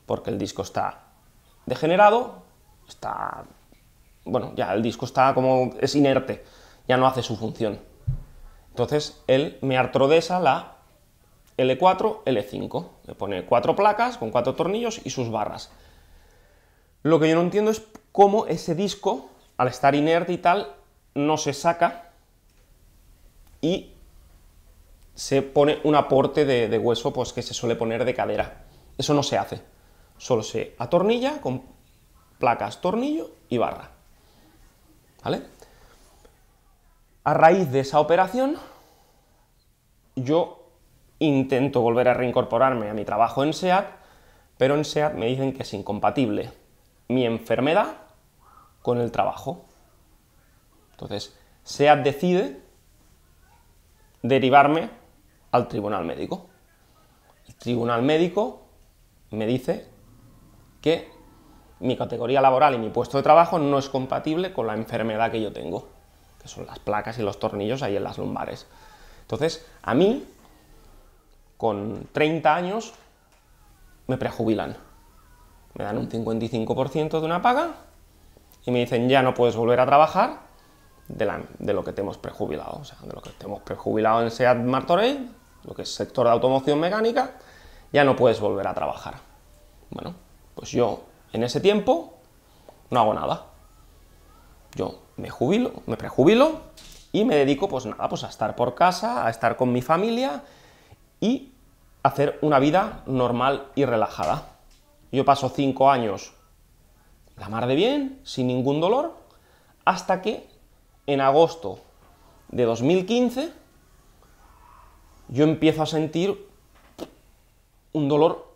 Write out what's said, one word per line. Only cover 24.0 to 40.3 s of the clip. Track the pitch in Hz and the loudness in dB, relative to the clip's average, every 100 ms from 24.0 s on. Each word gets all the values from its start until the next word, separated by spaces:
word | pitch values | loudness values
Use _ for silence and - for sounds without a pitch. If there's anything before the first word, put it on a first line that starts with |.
| - - - - _ - - - _ - - | -20 -20 -20 -20 _ -20 -20 -20 _ -20 -20
se | - - 139 | -16 -2 -2
pone | 135 147 143 - | 0 2 4 2
un | 151 | 2
aporte | 151 139 135 139 147 | 2 4 2 2 2
de, | 139 123 110 | 2 2 2
de | 117 | 0
hueso, | 113 113 143 | 0 0 -2
pues, | 127 117 | -4 -6
que | - | -6
se | 113 | -8
suele | - 117 | -6 -4
poner | 117 113 113 | -2 -2 -2
de | 123 | -2
cadera. | 123 104 104 - - - - - - | -2 -2 -2 -4 -10 -20 -20 -14 -8
Eso | 131 | 0
no | 147 | 0
se | 131 107 | 2 -2
hace. | 101 - - _ _ _ _ _ | -4 -8 -14 _ _ _ _ _
Solo | - 117 | -2 -2
se | 214 113 - - | -2 -6 -8 -8
atornilla | - 175 196 240 262 294 | -2 0 2 0 -2 -4
con | 269 - - - _ _ _ _ _ _ | -6 -8 -10 -20 _ _ _ _ _ _
placas, | 127 117 104 - | 0 0 -2 -4
tornillo | 180 214 277 311 - - _ | -4 -2 -2 -4 -8 -14 _
y | 120 | -2
barra. | 104 - - - _ _ _ _ _ _ - _ _ _ _ _ | -2 -4 -14 -20 _ _ _ _ _ _ -20 _ _ _ _ _
¿Vale? | 120 190 - - - _ - _ _ _ _ _ _ _ _ _ _ _ _ _ | -8 -8 -8 -20 -20 _ -20 _ _ _ _ _ _ _ _ _ _ _ _ _
A | - | -2
raíz | 151 160 190 160 | 6 8 8 4
de | 135 | 0
esa | 135 156 | 2 2
operación, | 151 175 185 247 269 330 - - _ _ _ _ _ _ _ _ _ _ _ _ _ - | 4 4 2 0 -2 -4 -10 -20 _ _ _ _ _ _ _ _ _ _ _ _ _ -8
yo | 127 | -2